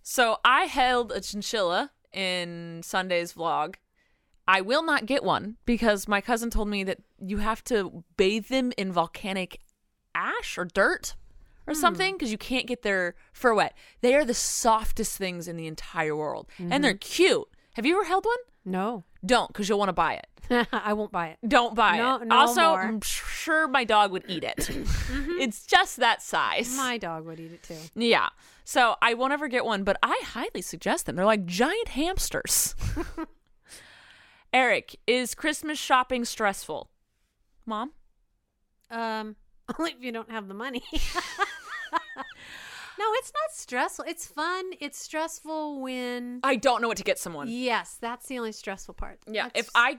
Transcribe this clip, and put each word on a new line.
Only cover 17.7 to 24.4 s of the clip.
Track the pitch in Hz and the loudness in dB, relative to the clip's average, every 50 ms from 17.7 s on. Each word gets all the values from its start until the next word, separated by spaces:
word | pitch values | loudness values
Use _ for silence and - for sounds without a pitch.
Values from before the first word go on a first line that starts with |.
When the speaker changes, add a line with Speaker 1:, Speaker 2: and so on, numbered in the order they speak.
| _ | _
Speaker 1:
Have | - 214 | -2 2
you | 269 349 | 2 4
ever | 381 415 | 4 2
held | 320 359 392 381 | 2 2 2 2
one? | 427 466 480 494 _ _ _ _ | 2 0 0 -2 _ _ _ _
Speaker 2:
No. | 185 185 185 190 214 247 214 165 _ - - - | -4 -4 -2 -2 -2 -4 -6 -10 _ -20 -10 2
Speaker 1:
Don't, | 185 254 233 190 - - | 4 4 4 4 2 -4
'cause | - 208 185 | -6 0 0
you'll | 220 202 | 2 2
wanna | 208 190 175 | 2 2 2
buy | 165 165 151 120 | 2 2 2 0
it. | 80 - _ _ - - - | -4 -8 _ _ -16 -4 0
Speaker 2:
<laughs> | 247 240 233 - - | 2 2 2 2 -2
I | 226 185 214 208 | -4 -2 -2 -2
won't | 208 214 208 - | -2 -2 -4 -4
buy | 190 175 160 | -4 -4 -4
it. | 160 - - | -8 -8 -4
Speaker 1:
Don't | 226 262 247 240 233 208 | 4 4 4 4 4 2
buy | 214 226 202 175 175 | 4 4 6 6 4
Speaker 2:
No, | 226 254 262 | 4 2 2
Speaker 1:
it. | 247 240 | 0 2
Speaker 2:
no | 226 220 | 4 6
Speaker 1:
Also, | 247 277 269 240 254 226 220 | 6 6 6 6 6 6 6
Speaker 2:
more. | 214 190 190 | 6 4 2
Speaker 1:
I'm | 220 220 214 | -2 -2 -4
sure | - - - - - - - - - - 320 311 320 302 | -4 -4 -4 -4 -6 -8 -8 -6 -2 0 2 2 2 2
my | 254 277 247 | 2 0 2
dog | 208 220 208 208 202 | 4 6 6 6 4
would | 185 185 - - | 2 -4 -6 -4
eat | 185 160 | -6 -4